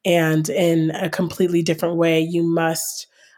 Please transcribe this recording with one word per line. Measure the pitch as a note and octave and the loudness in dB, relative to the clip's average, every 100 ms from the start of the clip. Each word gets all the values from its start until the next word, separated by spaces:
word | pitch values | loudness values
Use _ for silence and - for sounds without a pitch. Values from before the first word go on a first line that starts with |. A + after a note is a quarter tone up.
And | F#3+ E3+ D#3+ D#3+ D#3 | 0 2 2 0 0
in | F#3+ E3+ E3 D#3 | 0 2 2 0
a | D#3 F3+ | -2 -6
completely | - E3+ - F3+ E3+ | -4 -4 0 0 0
different | E3 D#3+ E3+ E3+ | 0 -2 -2 0
way, | E3 D#3+ | 2 2
you | E3 E3+ | 0 0
must, | E3+ E3 E3 D#3+ - - - _ _ | 0 2 0 -2 -6 -10 -14 _ _